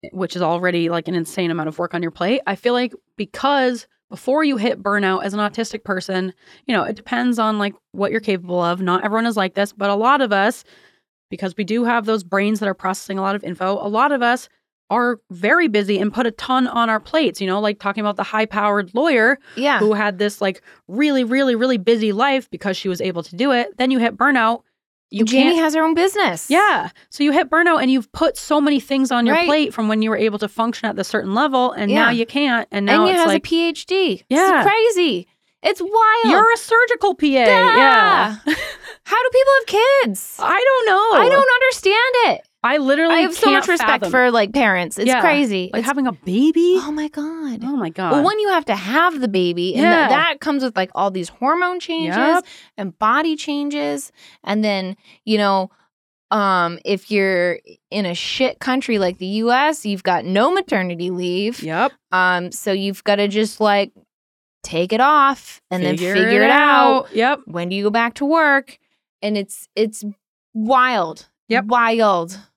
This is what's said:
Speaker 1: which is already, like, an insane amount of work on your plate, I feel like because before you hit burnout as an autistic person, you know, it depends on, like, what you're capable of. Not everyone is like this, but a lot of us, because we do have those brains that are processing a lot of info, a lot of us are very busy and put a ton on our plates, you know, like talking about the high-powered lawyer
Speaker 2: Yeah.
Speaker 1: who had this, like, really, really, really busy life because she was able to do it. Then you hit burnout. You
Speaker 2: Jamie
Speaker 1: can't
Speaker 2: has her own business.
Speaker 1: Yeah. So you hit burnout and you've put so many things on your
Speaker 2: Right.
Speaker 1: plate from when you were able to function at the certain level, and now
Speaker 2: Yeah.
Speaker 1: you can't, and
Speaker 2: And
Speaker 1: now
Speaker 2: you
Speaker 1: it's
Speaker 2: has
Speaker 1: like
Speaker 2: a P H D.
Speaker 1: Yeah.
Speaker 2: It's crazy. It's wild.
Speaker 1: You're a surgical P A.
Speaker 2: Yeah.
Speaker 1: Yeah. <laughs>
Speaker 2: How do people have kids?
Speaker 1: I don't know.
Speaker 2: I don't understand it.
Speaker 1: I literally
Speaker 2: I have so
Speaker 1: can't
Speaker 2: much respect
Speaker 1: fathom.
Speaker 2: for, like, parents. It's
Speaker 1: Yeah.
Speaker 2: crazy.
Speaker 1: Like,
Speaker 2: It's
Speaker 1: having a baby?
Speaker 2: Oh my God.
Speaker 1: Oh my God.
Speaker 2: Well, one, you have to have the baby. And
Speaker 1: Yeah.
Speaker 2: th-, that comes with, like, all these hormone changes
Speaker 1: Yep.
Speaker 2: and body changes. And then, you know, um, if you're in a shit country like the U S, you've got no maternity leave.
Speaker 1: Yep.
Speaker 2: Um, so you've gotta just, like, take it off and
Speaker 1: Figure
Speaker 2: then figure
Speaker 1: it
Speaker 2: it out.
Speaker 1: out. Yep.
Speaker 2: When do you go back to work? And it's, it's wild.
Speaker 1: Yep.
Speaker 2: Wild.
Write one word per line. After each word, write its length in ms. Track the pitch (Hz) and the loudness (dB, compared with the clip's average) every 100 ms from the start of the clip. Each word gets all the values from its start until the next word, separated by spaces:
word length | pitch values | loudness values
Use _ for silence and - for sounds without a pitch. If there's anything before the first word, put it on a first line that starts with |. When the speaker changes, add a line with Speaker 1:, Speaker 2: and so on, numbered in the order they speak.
| - | -14
Speaker 1:
which 240 | 185 185 180 | -8 -8 -4
is 60 | |
already, 480 | 170 170 180 170 170 | -2 -2 -2 0 -2
like, 180 | 170 165 | -2 -4
an 80 | 185 | -4
insane 360 | 165 - 175 | -4 -4 -4
amount 180 | 165 156 | -2 -6
of 100 | 156 | -6
work 140 | 175 | -6
on 80 | 175 | -4
your 100 | 170 | -8
plate, 300 | - 180 262 - | -4 -2 -2 -2
I 80 | 196 | -4
feel 180 | 240 | -2
like 200 | 247 247 - _ _ | -2 -2 -8 _ _
because 680 | 208 - 269 285 254 240 - _ _ | -10 -4 0 2 0 -2 -10 _ _
before 340 | 196 - 285 | -12 -2 0
you 120 | 311 262 | 0 0
hit 240 | 220 185 | -2 -2
burnout 420 | 196 202 196 190 | -2 0 0 -2
as 100 | 196 | -4
an 60 | 202 | -4
autistic 440 | 208 202 226 214 | -4 -4 -8 -8
person, 500 | - 185 - 185 185 - _ - - | -6 -6 -4 -6 -6 -10 _ -20 -4
you 100 | 226 | -2
know, 80 | |
it 120 | - 208 | -2 -6
depends 440 | - 240 247 233 | -6 -4 -2 0
on, 180 | 220 214 | 0 0
like, 160 | 202 196 _ | -4 -6 _
what 200 | - 202 | -6 -4
you're 100 | 226 | -2
capable 400 | 220 190 175 180 | -2 -4 -2 -2
of. 180 | 170 180 | -2 -2
Not 220 | 185 185 | -2 -2
everyone 220 | 208 220 233 | 0 -2 -2
is 100 | 214 | -2
like 200 | 190 190 | -2 -2
this, 180 | 202 | -4
but 160 | - 202 | -2 -2
a 60 | 202 | 0
lot 260 | 226 285 | 2 2
of 100 | 254 | 2
us, 320 | 202 202 247 - _ _ _ _ _ _ | 2 0 -2 -12 _ _ _ _ _ _
because 280 | - 190 175 | -10 -10 -6
we 60 | 190 | -4
do 180 | 220 | -2
have 220 | 240 240 214 | 0 0 0
those 180 | 220 | -4
brains 360 | 175 196 202 214 | -2 -2 0 0
that 100 | 208 | -2
are 40 | |
processing 440 | 185 190 185 - 190 | -4 -4 -6 -6 -4
a 40 | |
lot 140 | 190 202 | -4 -4
of 80 | |
info, 300 | 196 180 185 202 202 | -6 -6 -4 -4 -2
a 40 | |
lot 220 | 214 277 | 0 0
of 80 | 285 | 0
us 260 | 240 247 - _ _ _ _ | 0 -2 -6 _ _ _ _
are 300 | 214 240 240 _ | -2 0 -2 _
very 360 | 175 190 320 330 | -6 0 2 2
busy 320 | 214 202 202 | 0 0 0
and 140 | 208 | -2
put 120 | 208 240 | -2 -4
a 60 | |
ton 340 | 220 - 254 254 | -4 -2 0 0
on 220 | 233 233 | 0 0
our 120 | 220 | -2
plates, 400 | - 311 294 - | -2 0 0 -2
you 60 | 190 | -4
know, 120 | 190 | -2
like 180 | 214 208 | -2 -4
talking 220 | 202 196 | -6 -4
about 160 | 208 208 | -4 -4
the 80 | |
high-powered 720 | 202 214 220 208 208 208 185 220 | -4 -2 -2 -2 0 0 -2 -2
lawyer 420 | 320 262 220 277 _ - | 0 2 2 0 _ -4
Speaker 2:
Yeah. 220 | 269 254 | -2 0
Speaker 1:
who 120 | 214 | 0
had 260 | 208 208 185 | 0 -2 -2
this, 220 | 208 208 | -4 -2
like, 220 | 196 185 _ - _ | -6 -6 _ -20 _
really, 380 | 196 294 269 240 | -2 0 0 0
really, 300 | 254 277 233 | 0 2 2
really 220 | 254 247 | 0 0
busy 360 | 185 233 214 | 0 0 0
life 360 | 202 269 269 - | 0 0 0 -4
because 280 | 180 202 185 | -8 -6 -6
she 100 | 196 | -6
was 140 | 180 | -4
able 200 | 185 175 | -4 -6
to 120 | 165 175 | -10 -4
do 160 | 269 | 0
it. 240 | 247 240 - | 0 -2 -2
Then 140 | 262 | 0
you 80 | 262 | 2
hit 160 | 233 220 | 0 0
burnout. 460 | 254 269 220 233 _ _ _ _ _ | 2 4 2 0 _ _ _ _ _
You 160 | 202 220 | -2 2
Speaker 2:
Jamie 260 | 254 294 | 4 4
Speaker 1:
can't 80 | 339 | 4
Speaker 2:
has 120 | 320 311 | 2 2
her 80 | |
own 100 | 320 | 0
business. 560 | 330 370 403 370 180 - | 2 0 0 -2 -2 0
Speaker 1:
Yeah. 400 | 311 415 262 180 _ _ | 2 2 0 -4 _ _
So 140 | - 294 | -2 0
you 80 | |
hit 160 | 294 311 | 2 2
burnout 320 | 311 339 320 | 2 2 2
and 100 | 214 | 2
you've 180 | 262 220 | 0 -2
put 240 | - 320 - | -2 -2 -2
so 240 | - 302 | -2 0
many 180 | 294 285 | 2 0
things 320 | - 269 269 | 0 -2 0
on 140 | 247 240 | 0 2
your 100 | 302 | 2
Speaker 2:
Right. 120 | 349 | 2
Speaker 1:
plate 260 | 302 294 | 2 0
from 160 | - 214 | -2 -2
when 120 | 220 | 0
you 80 | 220 | 0
were 80 | 220 | 0
able 220 | 220 208 | -2 -2
to 80 | 208 | -8
function 400 | - 226 233 220 | -4 -4 -2 -6
at 80 | 208 | -6
the 80 | |
certain 300 | 185 214 190 | -4 -4 -2
level, 400 | 202 294 262 247 | -2 0 0 0
and 180 | - 202 | -2 -2
now 140 | 254 233 | 2 2
Speaker 2:
Yeah. 60 | |
Speaker 1:
you 140 | 240 226 | 0 -2
can't, 420 | 277 285 240 - | -2 0 0 -2
and 160 | 202 202 | -4 0
Speaker 2:
And 80 | 240 | 2
Speaker 1:
now 80 | 359 | 2
Speaker 2:
you 60 | |
Speaker 1:
it's 80 | 370 | 2
Speaker 2:
has 80 | 330 | 2
Speaker 1:
like 100 | - | 0
Speaker 2:
a 20 | |
P 260 | - 330 330 | -2 -2 -2
H 180 | 320 - | -4 -4
D. 380 | 370 359 185 _ | -2 -2 -4 _
Speaker 1:
Yeah. 320 | 269 381 339 | 2 4 4
Speaker 2:
It's 60 | 311 | 2
crazy. 580 | 427 453 392 349 190 - _ _ _ | 2 2 2 0 0 -8 _ _ _
It's 180 | - 370 | -4 -2
wild. 440 | 370 427 440 440 453 | 0 2 4 4 4
Speaker 1:
You're 280 | 339 453 | 4 4
a 40 | 466 | 2
surgical 560 | - 453 480 466 403 - | 2 2 2 2 -2 0
P 200 | 302 269 | 0 4
A. 80 | 247 | 4
Speaker 2:
Yeah. 300 | 494 480 453 | 4 4 6
Speaker 1:
Yeah. 580 | 523 453 427 370 214 214 - | 6 6 4 2 0 -4 -4
<laughs> 100 | 302 605 - - - | -4 -4 -12 -18 -20
Speaker 2:
How 200 | - 466 | -4 -2
do 60 | 508 | 2
people 200 | 494 539 539 | 2 4 2
have 60 | 453 403 480 554 269 | 2 0 4 4 2
kids? 320 | 190 - - | -2 -10 -6
Speaker 1:
I 240 | - 359 508 | -2 2 2
don't 200 | 523 453 | 2 2
know. 340 | 381 453 427 | 2 4 4
Speaker 2:
I 80 | 466 | 6
don't 200 | 554 539 494 | 6 4 4
understand 800 | 523 494 392 415 494 508 415 - | 2 2 2 2 2 2 2 0
it. 40 | - _ | -6 _
Speaker 1:
I 140 | 233 294 | -2 0
literally 360 | 269 285 330 330 | 2 2 4 4
Speaker 2:
I 40 | |
have 140 | 349 339 | 2 2
so 100 | 440 | 2
Speaker 1:
can't 120 | 381 | 4
Speaker 2:
much 60 | 381 | 2
respect 200 | 339 - 269 | 0 2 0
Speaker 1:
fathom. 80 | 196 | 0
Speaker 2:
for, 180 | 254 254 | 2 4
like, 200 | 233 208 | 4 2
parents. 460 | 247 240 185 175 - | 2 2 2 -2 -2
It's 100 | 226 | 0
Speaker 1:
Yeah. 140 | 254 | 2
Speaker 2:
crazy. 480 | 370 294 277 196 180 | 2 2 2 -2 -4
Speaker 1:
Like, 100 | 208 | -4
Speaker 2:
It's 60 | 233 | -2
Speaker 1:
having 180 | 277 262 | -2 -2
a 40 | |
baby? 680 | 185 - 185 294 320 349 370 | -4 -4 2 2 4 2 2
Speaker 2:
Oh 80 | 285 | 0
my 160 | 302 302 | -6 -6
God. 520 | 302 302 330 302 220 | -6 -8 -8 -8 -8
Speaker 1:
Oh 140 | 240 277 | -6 -4
my 120 | 175 | -6
God. 220 | 160 185 | -6 0
Speaker 2:
Well, 120 | 285 | 2
one, 140 | 311 427 | 2 0
you 100 | 415 | 0
have 160 | 359 294 | -2 -2
to 100 | 202 | -6
have 460 | 185 262 349 320 | -2 0 0 0
the 60 | 254 | -2
baby. 440 | 196 180 175 180 185 | 0 -2 -2 -4 0
And 80 | |
Speaker 1:
Yeah. 240 | 320 339 285 | 2 4 4
Speaker 2:
th-, 20 | |
that 300 | 269 330 285 | 2 2 -2
comes 220 | - 285 | -2 -2
with, 120 | 254 214 | -2 -2
like, 140 | 185 | -4
all 160 | - 196 | -2 -2
these 200 | 190 170 | -2 -8
hormone 500 | - 254 330 359 359 | -4 -2 0 -2 -4
changes 380 | - 330 320 185 | -6 -6 -2 0
Speaker 1:
Yep. 280 | 269 339 359 - - - | 2 0 -2 -18 -20 -10
Speaker 2:
and 200 | 196 - | -10 -2
body 360 | 214 254 320 311 | 0 2 0 -4
changes. 720 | 302 285 285 294 294 285 - _ - _ | -4 -4 -4 -4 -4 -6 -8 _ -20 _
And 220 | - 214 214 | -6 -2 0
then, 320 | 202 185 202 _ _ | -2 -6 -10 _ _
you 140 | - 214 | -4 0
know, 320 | 202 196 190 _ _ _ _ _ _ | 2 0 -2 _ _ _ _ _ _
um, 480 | 220 202 185 170 170 | -2 2 2 0 -4
if 260 | - 196 - | -4 -6 -2
you're 500 | 214 196 185 175 170 - - _ | -2 0 0 -2 -4 -10 -20 _
in 160 | 196 190 | -6 -4
a 100 | 175 | -6
shit 440 | - - 254 - | -8 -2 -2 -2
country 380 | - 262 269 220 | -2 -2 0 -2
like 200 | 185 185 | -2 -4
the 80 | 185 | -6
U 240 | 208 233 | -4 0
S, 340 | 247 294 302 214 | 0 0 -2 -4
you've 180 | 196 | -4
got 220 | 190 175 - | -2 -2 0
no 260 | 190 254 | 0 2
maternity 580 | 370 381 220 185 170 180 | 0 -2 -2 -2 -6 -6
leave. 520 | 180 180 180 202 247 | -6 -4 -2 -4 -6
Speaker 1:
Yep. 300 | 160 160 240 - _ | -6 -2 -2 -4 _
Speaker 2:
Um, 400 | 185 180 180 175 | 0 2 0 -4
so 220 | - - | -8 -4
you've 280 | 196 196 190 - | -2 -4 -6 -2
gotta 220 | 202 202 | 0 2
just, 320 | 202 214 - | 0 -2 0
like, 300 | 214 202 202 _ _ _ _ _ _ _ | 0 2 -2 _ _ _ _ _ _ _
take 280 | - 160 180 | -8 -4 -2
it 80 | 214 | 2
off 640 | 269 302 269 269 - - _ | 4 4 4 0 -8 -20 _
and 120 | 180 | -4
Speaker 1:
Figure 300 | 180 180 175 196 | -2 -2 0 0
Speaker 2:
then 80 | 214 | 2
figure 160 | 208 | 4
Speaker 1:
it 40 | 208 | 4
Speaker 2:
it 60 | |
out. 540 | 277 294 269 277 262 262 | 4 4 4 4 2 0
Speaker 1:
out. 100 | 214 | -2
Yep. 240 | 240 285 - | 0 0 -6
Speaker 2:
When 240 | 165 175 | -8 -4
do 60 | 196 | -2
you 60 | |
go 60 | 202 | 0
back 240 | 220 233 233 | 0 -2 -2
to 100 | 285 | 0
work? 520 | 320 311 277 269 - _ _ _ _ | 2 4 2 -2 -20 _ _ _ _
And 160 | 208 208 | -4 -4
it's, 320 | 202 - - - | -4 -12 -12 -2
it's 280 | 220 220 208 202 _ _ _ | -2 -2 -12 -12 _ _ _
wild. 760 | 226 214 262 254 240 165 160 - _ _ | -6 0 2 2 0 -2 -6 -18 _ _
Speaker 1:
Yep. 160 | 226 208 | -2 2
Speaker 2:
Wild. 720 | 240 226 226 214 185 170 196 - | 2 2 2 2 2 -2 -10 -20